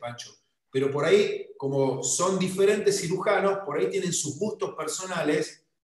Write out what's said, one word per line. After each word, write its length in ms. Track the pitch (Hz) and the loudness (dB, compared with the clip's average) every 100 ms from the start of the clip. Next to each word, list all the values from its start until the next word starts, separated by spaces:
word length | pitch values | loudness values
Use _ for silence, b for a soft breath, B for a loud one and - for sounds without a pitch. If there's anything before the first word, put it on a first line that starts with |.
Pancho. 320 | 120 120 - - _ _ _ | -10 -12 -16 -20 _ _ _
Pero 180 | 131 139 | -2 0
por 140 | 143 | 0
ahí, 440 | 156 202 - - - - | 4 4 4 -2 -8 -8
como 440 | 139 135 135 117 | -2 2 2 0
son 380 | - - 180 190 | -2 0 0 2
diferentes 600 | 185 196 196 214 202 - | 0 4 4 4 2 0
cirujanos, 580 | 165 185 220 196 190 196 - | 0 -2 2 2 2 0 -2
por 120 | - | -2
ahí 120 | 190 | 0
tienen 240 | 190 180 | 0 -2
sus 260 | - 143 131 | -2 -4 -4
gustos 340 | 214 214 185 | -4 -4 -6
personales, 920 | - 156 - 185 175 151 151 - - _ _ | -4 -6 -6 -6 -2 0 0 -2 -8 _ _